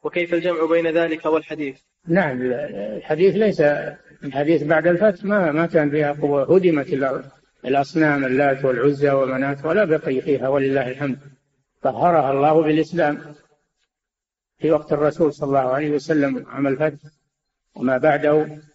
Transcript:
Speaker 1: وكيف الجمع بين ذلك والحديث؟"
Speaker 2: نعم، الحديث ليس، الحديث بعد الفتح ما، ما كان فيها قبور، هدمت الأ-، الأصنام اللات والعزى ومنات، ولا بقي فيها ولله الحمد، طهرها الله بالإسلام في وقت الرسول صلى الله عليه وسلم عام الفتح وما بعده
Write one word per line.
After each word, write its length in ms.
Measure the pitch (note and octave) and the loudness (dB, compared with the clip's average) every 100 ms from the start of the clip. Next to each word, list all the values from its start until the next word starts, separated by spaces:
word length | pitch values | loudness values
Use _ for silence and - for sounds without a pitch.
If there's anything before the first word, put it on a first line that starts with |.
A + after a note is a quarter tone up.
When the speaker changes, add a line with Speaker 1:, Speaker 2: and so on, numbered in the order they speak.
Speaker 1:
وكيف 320 | D3+ F3 E3+ | -4 -4 -2
الجمع 320 | E3+ F3 E3 D#3+ | 0 0 0 2
بين 200 | E3 E3 | 2 2
ذلك 400 | D#3+ E3 D#3 D#3+ | 0 0 -2 0
والحديث؟" 540 | D#3 D#3 D#3 C#3+ C3 _ _ E3 | 0 -2 -8 -8 -10 _ _ -2
Speaker 2:
نعم، 300 | F3 D#3+ B2+ | 0 0 -2
الحديث 920 | B2+ A#2+ - G2 G#2+ G#2 - D#3 F#3+ F3 | -4 -4 -6 -8 -10 -10 -4 2 2 4
ليس، 240 | G#3+ - D3 D3 - - _ - | 0 2 2 2 -6 -12 _ -16
الحديث 380 | C#3+ C3+ D3 D#3+ | -8 -4 0 0
بعد 240 | D3+ D#3+ D#3+ | 2 2 2
الفتح 380 | E3+ G#3+ F3 | 2 2 0
ما، 280 | F#3+ G#3 E3+ | -2 0 0
ما 140 | D3+ E3+ | 0 2
كان 240 | E3+ D3 | 2 2
فيها 220 | D3 D3 | 0 -2
قبور، 440 | D3 D3 C#3+ C3 F#3 | -2 0 0 2 2
هدمت 320 | F3+ D3+ C3+ | 2 0 -2
الأ-، 360 | C#3+ C3+ C#3 - _ _ _ | -2 -2 -4 -10 _ _ _
الأصنام 600 | B2+ C#3 C#3 D#3+ D#3 C#3+ | -2 0 0 2 2 2
اللات 400 | C3+ C3 C#3+ C3+ | 0 2 2 2
والعزى 460 | C3+ B2 C#3 C#3 C#3+ | 0 2 0 2 2
ومنات، 540 | C3+ C3 C3 C#3 C#3+ | 2 0 -2 -4 -4
ولا 200 | D3+ F#3 | -2 0
بقي 360 | G3 D#3 D#3+ C3 | 2 0 0 -4
فيها 280 | D#3+ C#3 C3 | -2 -2 0
ولله 420 | C#3 C3+ C3+ B2+ | 0 0 -2 -2
الحمد، 280 | C3 C#3+ A#2+ - _ _ _ _ _ | -6 -6 -6 -12 _ _ _ _ _
طهرها 500 | C3+ A2+ E3+ E3 C3+ | -4 0 2 2 2
الله 300 | C#3 D3 D#3 | 2 4 4
بالإسلام 720 | D#3 D#3 D3+ F3 D3+ C#3+ - - _ _ _ _ _ _ _ _ _ _ _ _ | 2 0 -2 -2 -2 -2 -12 -20 _ _ _ _ _ _ _ _ _ _ _ _
في 120 | D3+ | 0
وقت 220 | D3+ - | 0 0
الرسول 420 | D3 D3 D3 D#3+ | 0 0 2 -2
صلى 140 | C#3+ C#3+ | 0 -2
الله 100 | C#3 | 0
عليه 320 | B2+ C3 D3+ | 0 -2 -2
وسلم 560 | D3 D3 D#3 C#3 B2+ - | -4 0 0 0 -2 -8
عام 180 | B2+ C#3 | -4 -2
الفتح 320 | C3+ D#3 C#3+ C#3+ _ _ _ _ _ _ | 0 -2 -4 -20 _ _ _ _ _ _
وما 240 | - B2 B2+ | -6 -2 2
بعده 600 | D3+ C#3+ D3 D3+ D3+ - - | 2 2 2 2 0 -8 -20